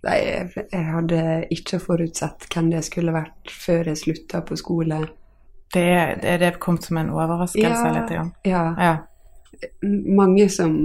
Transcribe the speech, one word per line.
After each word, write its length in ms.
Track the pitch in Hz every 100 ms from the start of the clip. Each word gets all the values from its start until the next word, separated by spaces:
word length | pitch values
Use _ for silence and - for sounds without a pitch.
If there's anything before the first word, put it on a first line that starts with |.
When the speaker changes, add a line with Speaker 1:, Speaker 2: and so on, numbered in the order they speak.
Speaker 1:
Nei, 140 | - -
jeg, 500 | - - 180 - -
jeg 140 | 185 160
hadde 600 | 165 165 170 160 160 165
ikke 280 | 165 - 175
forutsett 680 | - 170 165 - 156 - -
hvem 220 | 170 165
det 120 | 165
skulle 280 | 156 - 165
vært 380 | 160 156 - -
før 320 | - - 170 165
jeg 120 | 156
slutta 440 | - 160 - 170
på 140 | 160 156
skole. 440 | - 170 160 156 156 - - _ - - -
Speaker 2:
Det 140 | 180
er, 320 | 175 175 160 -
er 140 | - 175
det 200 | 175 170
kommet 240 | - 170
som 140 | - 165
en 120 | 160
overraskelse 760 | 160 160 170 180 214 220 233 233
Speaker 1:
Ja, 60 |
Speaker 2:
litt, 180 | 156 233
ja? 120 | 165 165 -
Speaker 1:
ja. 200 | 190 180 165 170
Speaker 2:
Ja. 200 | 175 160 - - - - - - - -
Speaker 1:
M-, 320 | 202 202 - 196
mange 340 | 196 190 208
som, 240 | 190 170 156